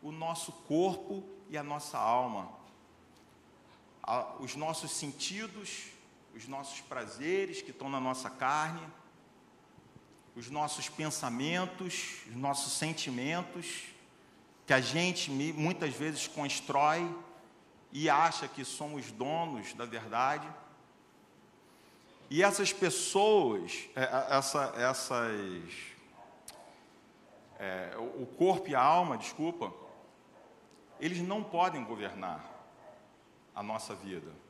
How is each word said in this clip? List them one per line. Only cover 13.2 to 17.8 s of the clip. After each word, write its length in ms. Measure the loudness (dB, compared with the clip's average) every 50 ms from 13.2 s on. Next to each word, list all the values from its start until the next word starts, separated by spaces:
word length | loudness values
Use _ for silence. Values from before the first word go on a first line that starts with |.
| -2 0 0 -2 -2 -4 -8 -10 -8 -8 -8 -8 -10 -12 -16 -20 -20 -20 -20 -20 -20 -20 -20 -20 -20 -20 -20 -20 2
que 80 | 4 4
a 60 | 4
gente 500 | 6 4 2 2 2 2 2 0 -2 -2
mi-, 220 | 0 0 0 -2 0
muitas 400 | 2 2 2 2 2 0 -2 -2
vezes 340 | -2 -4 -4 -2 -4 -6 -6
constrói 800 | -4 -4 -4 -2 -2 -4 -4 2 4 6 6 6 6 4 2 -2 -4 -8 -10 -16 -18 -20 -20 -20 -20 -20 -20 -20 -20 -20